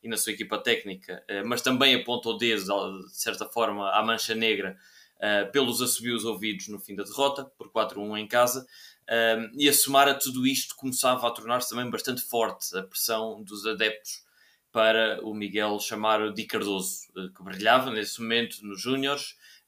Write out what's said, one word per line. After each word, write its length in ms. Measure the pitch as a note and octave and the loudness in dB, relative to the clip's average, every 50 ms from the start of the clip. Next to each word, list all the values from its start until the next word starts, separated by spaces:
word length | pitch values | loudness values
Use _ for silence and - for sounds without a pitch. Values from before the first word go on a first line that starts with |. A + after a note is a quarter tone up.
e 80 | - A2+ | -6 -4
na 80 | A2+ | -2
sua 140 | G#2 - A2 | -2 -2 -2
equipa 260 | G#2 - G#2+ F#2 A2 | -2 -4 -4 -4 -4
técnica, 640 | G#2 - A#2+ A2+ - - G2+ F#2 F#2+ - - F2+ - - | -2 2 2 2 2 0 -8 -10 -10 -10 -12 -14 -12 -10
eh, 160 | - G2+ G2 G2 | -8 -6 -4 -2
mas 180 | A2+ B2 A#2+ | -2 -2 0
também 320 | - C3 B2+ A#2+ C#3 C3+ B2+ | 0 0 2 6 6 6 6
aponta 360 | B2 - A#2 A#2+ A2+ - A#2 | 4 2 -2 -4 -4 -2 -4
o 80 | A2 | -2
dedo, 280 | G2+ A#2+ A#2 A2 G#2 F#2+ F#2+ G2 G2+ F#2+ F#2 G2 F#2+ F#2+ | 0 2 2 2 0 0 -2 -2 -2 -2 -4 -8 -10 -14
de 140 | - - - | -14 -10 -6
certa 240 | - A#2 G2+ - G#2+ | -4 -4 -4 -6 -8
forma, 460 | - - A#2 A2+ G#2+ G#2 G#2 G2+ G2 | -6 -2 0 0 0 0 -2 -2 2
à 120 | G2 G#2+ G#2+ | 2 2 4
mancha 300 | A2+ A2+ A2 - - A2+ | 2 0 0 0 -2 -2
negra, 420 | A2+ A2+ A2 G#2+ G2 F#2+ F#2 F#2+ _ _ - - - - _ _ _ | 2 2 2 2 2 -2 -6 -8 _ _ -20 -20 -20 -20 _ _ _
eh, 260 | - G#2 G#2 G2+ G2+ | 0 2 2 2 0
pelos 360 | G2 - C#3 C3+ A#2+ A2+ G#2+ | 2 2 2 2 2 0 0
assobios 440 | B2+ A#2 - - A2+ A#2+ A#2+ A2 G#2 | 0 0 -2 -2 -2 -4 -4 -2 -2
ouvidos 420 | A#2 G#2+ F#2 G#2 A2 G2+ F#2 - G#2+ | -4 -4 -4 -4 -6 -6 -6 -8 -12
no 100 | G#2 G2 | -12 -14
fim 160 | - - G2+ | -12 -12 -10
da 80 | F#2+ G2 | -10 -10
derrota, 420 | - G#2 C3 C#3 C#3 C#3 C#3 C3+ - _ | -8 0 2 2 2 2 -2 -10 -12 _
por 140 | _ - - | _ -20 -4
quatro 300 | _ A2 G#2+ - - G2+ | _ 0 0 0 -2 -6
um 160 | G#2 G#2+ G#2+ | -6 -4 -4
em 100 | G#2+ G#2+ | -6 -4
casa. 380 | G#2 A#2+ B2 B2 B2 A#2+ C3+ - _ - - - - - _ _ | 2 4 4 4 4 2 -2 -8 _ -20 -20 -20 -20 -20 _ _
Ehm, 440 | - - A#2 A2+ A2+ A2+ A2+ A#2 G#2+ A2+ | 0 2 4 4 4 4 2 -2 -8 -2
e 160 | C#3 C#3+ C#3+ | 4 4 6
a 40 | D3 | 6
somar 340 | C#3+ - C3+ C#3 C#3 C#3 | 6 4 6 6 6 6
a 80 | C#3 C#3 | 6 4
tudo 320 | C#3 - C3+ B2+ B2+ B2+ | 2 -2 -4 -2 0 0
isto, 280 | C3+ C3+ B2+ - - - | 2 2 0 -4 -4 -10
começava 520 | - C3 C3 B2+ - - B2+ B2+ A#2+ A#2+ | -8 -6 -4 -2 2 2 2 2 2 0
a 40 | A#2 | -2
tornar-se 380 | A2+ - A2 A2+ A#2+ B2 B2 - | -2 -4 -4 -2 -2 -2 -2 -2
também 200 | A2 A#2+ B2 A#2+ | -4 -4 -4 -4
bastante 320 | A2 G#2+ - - B2 B2 | -4 -4 -4 -4 -4 -4
forte 540 | - - - A#2 A2+ - - - - - - | -6 -2 0 0 0 0 -2 -6 -10 -6 -6
a 60 | F#2+ | -6
pressão 640 | F#2+ - - - - - A2+ A2 A2 A2 A2 G#2+ A2 | -8 -6 -6 -4 -2 -2 -2 -2 -2 -4 -8 -10 -14
dos 240 | F#2+ G#2 G2+ G2+ | -14 -14 -6 -4
adeptos 560 | A2 G#2+ F#2+ A2 G#2+ G#2+ - _ - - - _ _ _ _ _ _ _ _ _ _ | -4 -2 0 0 0 0 -2 _ -12 -14 -14 _ _ _ _ _ _ _ _ _ _
para 480 | _ A#2 A2 A2 A2 A2 A2+ A2 G#2 - - | _ 4 6 6 6 6 4 2 2 -2 -6
o 120 | A2 G#2+ | -8 -6
Miguel 440 | G#2+ G#2 G2+ G2 G#2 G#2 G#2+ G#2 G#2 | -6 -6 -4 -2 0 0 0 0 0
chamar 420 | G2+ - A2+ G#2 G#2+ A2 A2 G#2+ | -2 -6 -4 0 2 2 4 4
o 120 | G#2+ G#2+ G2 | 2 -2 -2
Di 120 | G#2+ G#2+ | -6 -6
Cardoso, 560 | - - A2 G#2 G2+ G2 F#2+ F#2 F#2 - - - _ _ | -4 -2 -2 -2 0 -2 -2 -4 -6 -8 -8 -12 _ _
eh, 120 | F#2+ F#2 F2 _ | -12 -12 -12 _
que 80 | - F#2 | -16 -14
brilhava 480 | F#2+ F#2+ F#2+ G#2 A2 B2 C3 C3 C3 | -12 -10 0 4 6 6 6 4 2
nesse 280 | A2+ A2 G#2 - - - | -2 -4 -4 -4 -6 -8
momento 460 | A#2 A2+ A2+ A#2 A#2 G2 - - G#2 | -4 0 0 0 0 -2 -6 -12 -12
nos 160 | G#2 G2 F#2+ | -12 -10 -6
júniores, 540 | G2+ B2 C3 C3+ C#3 C#3 C#3+ C#3 - - - _ _ - - _ _ | -4 -2 -2 0 0 -2 -2 -4 -6 -12 -14 _ _ -20 -20 _ _